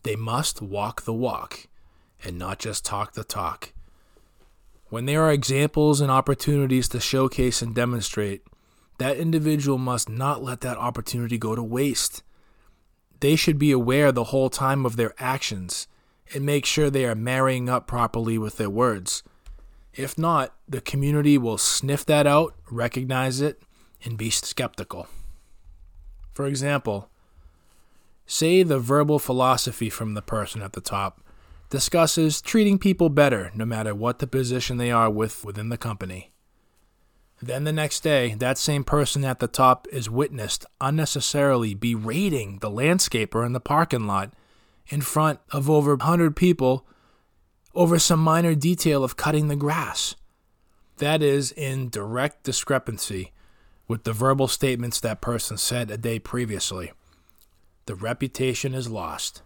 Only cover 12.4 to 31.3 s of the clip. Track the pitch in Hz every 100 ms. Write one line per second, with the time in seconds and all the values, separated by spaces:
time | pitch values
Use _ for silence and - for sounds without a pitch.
12.4 | _ _ _ _ _ _ _ _ 143 160
13.4 | - 147 147 127 117 135 147 123 113 135
14.4 | 131 - 135 139 127 113 113 - 131 131
15.4 | - 101 90 - - _ _ _ _ 139
16.4 | 139 147 - - 151 139 123 110 120 131
17.4 | 131 127 123 127 - 120 117 117 113 113
18.4 | 107 - 104 104 123 104 90 - - _
19.4 | - - - - - - 135 - 165 160
20.4 | 131 - - 135 - 139 143 147 147 143
21.4 | 117 107 - - 135 143 - 151 143 147
22.4 | - - - 117 117 127 127 131 131 127
23.4 | 147 - _ _ _ _ 120 110 110 -
24.4 | - - 127 - - - - - - -
25.4 | _ - - - - - - - - -
26.4 | 139 139 143 143 113 101 - _ _ -
27.4 | - _ _ _ _ - _ _ - -
28.4 | 160 185 175 139 117 143 147 147 - 127
29.4 | 127 127 - - 110 - 110 104 - 110
30.4 | 101 110 98 98 - 98 98 - -